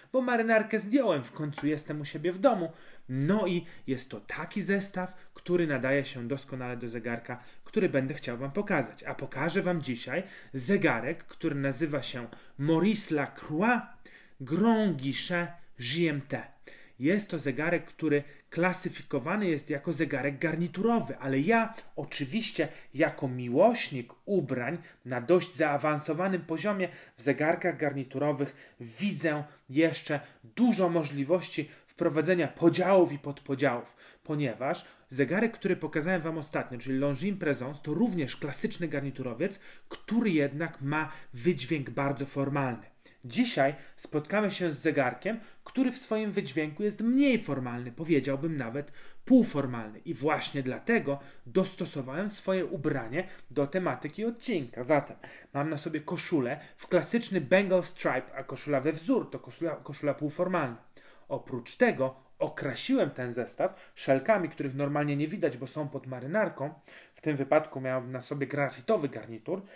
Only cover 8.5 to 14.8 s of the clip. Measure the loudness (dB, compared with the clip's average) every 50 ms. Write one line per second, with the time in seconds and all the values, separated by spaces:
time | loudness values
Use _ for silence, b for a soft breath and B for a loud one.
8.5 | -2 -4 0 0 2 0 0 -2 -6 -14 -10 -10 -8 -8 -8 -8 -4 -2 -2 0
9.5 | 0 2 2 2 0 0 0 -2 -4 -4 -4 -4 -4 -4 -4 B B B B B
10.5 | B -6 0 2 2 4 4 4 2 2 0 -4 -6 -6 -8 -16 -14 -4 -2 -2
11.5 | 0 0 0 0 0 0 -2 -2 -2 -2 -4 -4 -8 -8 -10 -10 B B B B
12.5 | B B 2 4 4 6 6 4 4 2 0 0 0 0 0 -2 -6 -12 -10 -6
13.5 | -2 0 2 4 2 2 0 -6 -16 -20 B B B B B B B B -6 -2
14.5 | 0 4 6 6 6 6